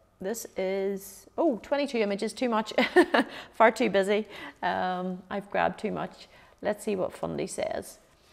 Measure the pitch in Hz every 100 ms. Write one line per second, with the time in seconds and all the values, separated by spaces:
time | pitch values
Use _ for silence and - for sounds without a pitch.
0 | _ - 175 226 - - 190 196 196 196
1 | - - - - 320 214 - 285 277 233
2 | 202 202 220 - 247 220 220 - - -
3 | - - - - - - 233 233 226 190
4 | 190 208 214 - - - 180 190 185 180
5 | 185 185 - 202 202 185 170 185 208 170
6 | - - - - - _ 196 208 - 196
7 | - - 165 147 170 - - - - -
8 | _ _ _